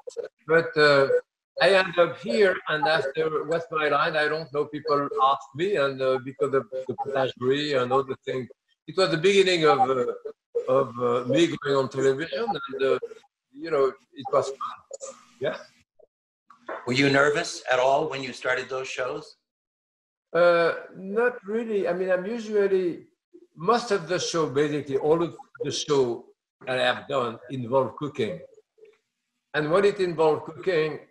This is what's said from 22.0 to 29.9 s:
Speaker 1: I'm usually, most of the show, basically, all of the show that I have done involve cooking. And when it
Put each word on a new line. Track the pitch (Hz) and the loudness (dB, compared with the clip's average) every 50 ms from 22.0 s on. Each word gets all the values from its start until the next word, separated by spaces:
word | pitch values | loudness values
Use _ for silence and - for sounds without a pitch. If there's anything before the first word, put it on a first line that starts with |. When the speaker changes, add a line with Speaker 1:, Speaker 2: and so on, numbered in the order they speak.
| 185 185 | 0 0
Speaker 1:
I'm | 185 180 180 | 0 -2 -2
usually, | 202 240 233 214 214 214 202 196 190 190 185 185 170 147 - - _ _ _ _ _ - - _ _ _ | -4 -6 -8 -6 -2 0 2 2 2 2 0 0 -2 -4 -8 -14 _ _ _ _ _ -20 -20 _ _ _
most | 147 160 196 240 233 233 - | -4 0 2 2 2 2 0
of | 202 185 160 | -2 -2 -2
the | 156 180 160 | -2 -4 -4
show, | - - - 170 156 | -4 -2 -2 -2 -2
basically, | 143 131 143 151 147 147 147 135 - 135 | 0 0 0 0 0 -2 -4 -4 -4 -4
all | 135 - 151 160 165 170 | 0 2 2 2 2 0
of | 160 - - - _ - - 160 | -2 -6 -10 -20 _ -12 -8 -8
the | 143 | -6
show | - - - - 147 135 127 120 117 - - _ _ _ _ _ _ - - | -6 -4 -2 0 2 2 2 2 -2 -6 -10 _ _ _ _ _ _ -14 -8
that | - 127 | -6 -2
I | 127 123 | 0 0
have | 123 123 - - | 0 0 -2 -4
done | - 143 135 120 117 113 113 - - | -4 -2 -2 -2 -2 -6 -10 -12 -10
involve | 135 131 123 110 131 139 131 110 - | -10 -8 -4 0 2 2 0 0 -4
cooking. | - 147 139 - - 113 101 87 85 - - _ _ _ _ _ _ - - _ _ _ _ _ _ _ _ _ _ _ _ - | -8 -10 -8 -4 -4 -4 -4 -4 -8 -14 -18 _ _ _ _ _ _ -20 -20 _ _ _ _ _ _ _ _ _ _ _ _ -4
And | 151 151 151 | -4 0 2
when | 170 196 196 | 2 4 4
it | 202 | 2